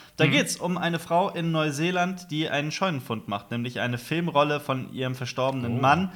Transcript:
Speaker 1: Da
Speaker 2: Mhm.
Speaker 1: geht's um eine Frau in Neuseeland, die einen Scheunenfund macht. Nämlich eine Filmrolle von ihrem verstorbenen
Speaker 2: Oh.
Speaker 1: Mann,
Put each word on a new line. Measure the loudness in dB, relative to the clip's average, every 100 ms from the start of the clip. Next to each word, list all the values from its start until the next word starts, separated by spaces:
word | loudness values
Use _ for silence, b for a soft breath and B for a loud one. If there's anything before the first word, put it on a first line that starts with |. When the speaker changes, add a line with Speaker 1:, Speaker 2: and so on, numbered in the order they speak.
| B B
Speaker 1:
Da |
Speaker 2:
Mhm. | 4
Speaker 1:
geht's | 4 2 -2
um | -4 -2
eine | -2 -2
Frau | 0 2 2
in | 0 0
Neuseeland, | 2 0 0 0 0 0 -4 -6
die | -4 -2
einen | -2 -2
Scheunenfund | -2 -2 -2 -4 -6 -4
macht. | -6 -4
Nämlich | -6 -4 -2
eine | -2 -2
Filmrolle | -2 -2 0 4 4 2
von | -2 -4 -4
ihrem | -4 -4
verstorbenen | -4 -6 0 0 0 -2 2
Speaker 2:
Oh. |
Speaker 1:
Mann, | 4 4 2